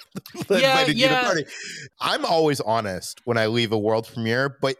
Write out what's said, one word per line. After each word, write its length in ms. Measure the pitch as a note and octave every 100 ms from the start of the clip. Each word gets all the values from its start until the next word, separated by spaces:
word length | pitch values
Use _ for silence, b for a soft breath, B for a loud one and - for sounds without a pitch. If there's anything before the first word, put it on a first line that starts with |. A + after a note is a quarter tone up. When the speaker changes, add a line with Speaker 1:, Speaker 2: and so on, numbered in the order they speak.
| - -
Speaker 1:
<laughs> 320 | - F4 -
the 120 | C4+
Speaker 2:
Yeah, 60 | C4+
Speaker 1:
invited 360 | C4 B3+ A#3
you 60 | C4
to 60 | B3+
Speaker 2:
yeah. 20 |
Speaker 1:
party. 280 | B3 E3 - B B B C#3 -
I'm 240 | C3+ A#3 C#4+
always 340 | E3 D#3 C#3
honest 600 | G#2 A2+ G#2 F2+ - - -
when 120 | A#2
I 100 | A2
leave 240 | A#2+ A2+
a 80 | A2
world 300 | G#2 A2 A2+
premiere, 440 | A#2+ A2+ A#2+ C#3 B2
but 140 | C3+